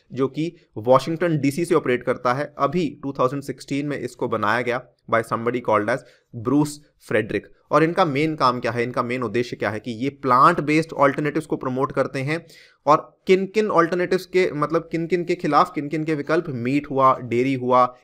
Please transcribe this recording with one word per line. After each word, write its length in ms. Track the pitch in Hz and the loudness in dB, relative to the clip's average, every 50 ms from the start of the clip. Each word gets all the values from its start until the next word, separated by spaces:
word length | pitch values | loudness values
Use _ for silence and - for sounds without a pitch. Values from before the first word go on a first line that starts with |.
| _ _ 135 | _ _ -4
जो 160 | 123 135 131 | -2 -2 -2
कि 280 | - 139 160 175 - _ _ _ _ | -2 -4 -6 -6 -8 _ _ _ _
वाशिंगटन 640 | 110 107 123 131 131 - 160 165 156 180 175 156 143 | -4 2 4 4 4 4 0 -4 -2 -2 0 0 0
डीसी 260 | 131 139 135 180 170 | 0 0 0 -2 0
से 100 | - 170 | 2 2
ऑपरेट 280 | 151 - 135 123 120 - | 2 2 2 0 0 0
करता 320 | 131 117 - - 123 123 | -4 -4 -2 -2 -2 -2
है। 200 | 139 147 - - - | -2 -4 -8 -4 -2
अभी 420 | 139 139 143 180 170 131 - - - | -2 0 0 -2 -2 -2 -4 -8 -10
टू 100 | 139 135 | -8 -2
थाउजेंड 300 | 143 139 127 143 139 135 | 0 0 0 0 -4 -8
सिक्सटीन 440 | - 123 - - - 139 143 147 | -10 -12 -12 -10 -6 -6 -4 -4
में 120 | 147 139 - | -4 -6 -6
इसको 300 | - 123 - - 127 113 | -8 -10 -6 -6 -4 -4
बनाया 340 | 110 107 107 104 113 120 120 | -2 -2 0 0 0 0 0
गया 200 | 120 117 127 - _ _ _ _ - | -2 -4 -4 -6 _ _ _ _ -2
by 120 | 113 113 113 | -2 -2 0
somebody 380 | - 120 113 113 120 120 120 | -2 -4 -4 -2 -2 -4 -2
called 280 | 120 120 107 104 104 113 | 0 0 0 0 0 0
as 100 | 127 135 - - _ _ _ _ - | -2 -4 -6 -12 _ _ _ _ -16
ब्रूस 500 | 120 107 120 135 147 147 147 - - - _ _ _ - - | -8 -2 0 2 2 2 0 -4 -10 -18 _ _ _ -8 -2
फ्रेडरिक। 380 | - 110 110 101 - 101 - - _ _ _ - | -2 -2 0 -2 -4 -6 -6 -8 _ _ _ 0
और 140 | - 151 160 | 2 2 2
इनका 200 | 165 175 196 190 | 2 2 2 0
मेन 320 | 156 131 139 156 160 156 | 0 0 0 -2 -2 0
काम 240 | 147 143 123 123 123 | 0 0 0 0 0
क्या 120 | 120 113 110 | -2 -4 -2
है, 100 | 120 117 | -2 -4
इनका 200 | 123 120 135 120 | -2 -2 -4 -4
मेन 200 | 117 123 131 123 | -2 -4 -4 -4
उद्देश्य 340 | 110 98 120 123 - - | -2 -2 -2 -2 -4 -4
क्या 140 | - 117 101 | -4 -4 -4
है 100 | 107 107 | -4 -6
कि 100 | - 127 | -8 -10
ये 180 | 117 107 127 139 | -8 -6 -6 -6
प्लांट 520 | 139 - - 131 123 131 143 165 175 170 | -6 -4 0 2 4 6 6 6 4 2
बेस्ड 320 | 151 143 151 160 156 - - - | 0 0 0 0 0 -2 0 2
अल्टरनेटिव्स 460 | 139 139 131 - 151 147 139 156 151 | 2 2 2 0 -2 -2 -2 -4 -4
को 100 | - 160 | -4 -4
प्रमोट 360 | - - 131 127 127 139 135 - | -4 -4 -4 -2 -2 -2 -2 -2
करते 260 | 143 127 - - 135 | -2 -2 -2 -4 -6
हैं 280 | 131 147 160 170 - - - - - _ _ _ _ | -4 -4 -4 -6 -8 -12 -20 -20 -20 _ _ _ _
और 360 | 139 151 156 - - _ _ _ | 4 4 4 2 -2 _ _ _
किन-किन 420 | - 185 190 196 190 - 214 214 208 | 2 4 4 2 0 0 0 0 2
अल्टरनेटिव्स 580 | - 165 170 165 180 180 180 175 185 180 - | 4 2 2 4 2 -2 0 0 0 -2 -2
के, 260 | - - 180 185 - - | 0 0 2 2 2 0
मतलब 360 | 147 147 147 160 165 160 - - | -2 -2 -2 -2 -2 -4 -4 -4
किन-किन 320 | 165 165 160 185 175 170 | -6 -2 -2 -2 -2 -2
के 100 | 175 175 | -2 -4
खिलाफ, 380 | 175 - 156 143 151 175 165 - | -2 -2 2 4 4 2 2 0
किन-किन 300 | 156 143 147 160 156 156 | -6 -6 -4 -4 -4 -2
के 100 | 156 156 | -2 -2
विकल्प, 300 | 143 139 - 156 175 165 165 | -2 -2 0 0 0 0 -2
मीट 420 | 131 117 117 127 139 143 143 - | -6 -4 -2 0 0 -2 -2 -2
हुआ, 280 | 135 135 131 131 131 - | 0 4 4 4 4 2
डेयरी 360 | 123 117 117 120 127 135 135 | 0 -2 0 0 0 0 0
हुआ, 420 | 127 123 123 127 127 123 123 - _ | -2 0 2 4 4 4 4 0 _